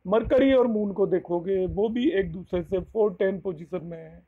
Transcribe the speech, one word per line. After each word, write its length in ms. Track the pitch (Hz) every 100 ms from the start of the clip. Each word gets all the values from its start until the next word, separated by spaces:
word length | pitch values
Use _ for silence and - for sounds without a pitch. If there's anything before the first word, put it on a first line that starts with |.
| 180
Mercury 460 | 220 247 262 269
और 140 | 262 240
मून 240 | 214 208
को 120 | 196 180
देखोगे 580 | 180 170 175 180 190 185
वो 200 | 170 220
भी 200 | 233 254
एक 200 | 196 180
दूसरे 300 | 180 170 180
से 160 | 165 190
four 320 | 180 220 208
ten 260 | 180 190 196
position 460 | 196 156 170 180 170
में 120 | 165
है। 240 | 160 170